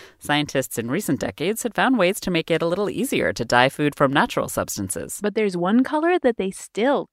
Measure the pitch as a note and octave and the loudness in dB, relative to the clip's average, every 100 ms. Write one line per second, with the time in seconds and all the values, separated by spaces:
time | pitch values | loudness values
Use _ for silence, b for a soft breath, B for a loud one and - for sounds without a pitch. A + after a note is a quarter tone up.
0 | B B - D3 C#3+ C#3 B2+ - A2+ D3 | B B -2 -2 0 -2 -2 -4 -4 -4
1 | G#3+ C3+ A#2 - D#3+ A3 A#3+ - G3+ B3+ | -2 -2 -4 -4 -4 -4 -4 0 2 4
2 | F3+ G3+ - F3 - D#3+ E3 F3+ G#3 - | 2 0 -2 -2 0 0 0 0 -2 -2
3 | B3+ - - F#2 A#2 B2 B2+ - D3 - | -2 0 0 -2 2 4 4 2 -2 2
4 | C#3 C#3+ A3+ - - - F#2 - F#2+ - | 2 2 0 0 -4 -2 -4 -4 -6 -6
5 | C2+ - G#3 G3+ G#3 F3+ F3 A3+ C4 D4+ | -8 -6 -4 0 -2 0 2 2 2 0
6 | E4 F4+ B3+ A#3 G3 - - - B3 B3+ | 2 2 2 2 0 -4 -10 -2 0 0
7 | D3+ | -2